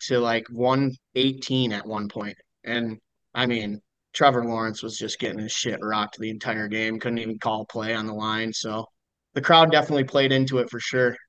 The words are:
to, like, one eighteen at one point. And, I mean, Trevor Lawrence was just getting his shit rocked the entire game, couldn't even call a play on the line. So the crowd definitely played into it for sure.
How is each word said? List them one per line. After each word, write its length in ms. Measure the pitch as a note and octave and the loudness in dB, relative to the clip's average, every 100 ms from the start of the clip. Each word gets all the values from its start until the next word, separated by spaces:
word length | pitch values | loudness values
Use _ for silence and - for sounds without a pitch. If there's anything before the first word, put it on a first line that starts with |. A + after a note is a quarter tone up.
| - | 0
to, 100 | B2+ | 2
like, 280 | A#2+ A2+ A2+ | 2 0 -2
one 420 | A#2 B2 C3 C#3 B2+ _ | 0 2 4 2 -2 _
eighteen 580 | B2+ C3 C3 - C3 B2 | 0 0 0 -2 0 0
at 140 | G#2 G#2+ | -2 -6
one 240 | G#2+ G#2 | -6 -6
point. 280 | A2+ G#2 G2 _ _ | -8 -10 -12 _ _
And, 340 | - A#2 A#2 A2 _ _ _ - | -6 -4 -4 -8 _ _ _ -4
I 100 | B2+ | 0
mean, 340 | A#2+ G#2 G#2+ _ _ _ | 0 -2 -8 _ _ _
Trevor 300 | - C#3+ B2 | 4 4 4
Lawrence 380 | A#2 A2+ A2+ A2 | -2 -2 -4 -6
was 160 | A2+ A2 | -10 -8
just 220 | G#2+ - | -8 -6
getting 180 | A2+ G2+ | -6 -6
his 140 | A2 | -6
shit 260 | - B2 G#2 | -4 -4 -4
rocked 340 | G#2+ G#2+ G#2 - | -2 -2 -4 -6
the 140 | A2 | -8
entire 360 | A2 - G#2+ G#2 | -6 -6 -4 -4
game, 320 | A2 A2 A2 | -2 -2 -4
couldn't 200 | A#2+ A#2 | -4 -4
even 180 | A2 A2 | -6 -4
call 240 | A#2 A2 | -2 -2
a 40 | A2 | -4
play 260 | A#2 A2 | -6 -4
on 140 | A2+ A2 | -4 -4
the 60 | |
line. 400 | G#2+ A2 A2 A2+ | -6 -4 -2 -2
So 340 | G#2+ A2+ A2 A2+ _ _ _ _ - | -6 -6 -6 -8 _ _ _ _ -4
the 60 | |
crowd 300 | C3 E3 D#3+ | 6 8 8
definitely 340 | D#3 C#3+ D3 C3 | 6 4 0 2
played 260 | C#3+ C3+ | 4 4
into 260 | C3+ C3 C3 | 4 2 0
it 140 | A#2+ | -2
for 80 | A#2+ | -4
sure. 360 | - C3 B2 A#2+ | -4 2 2 0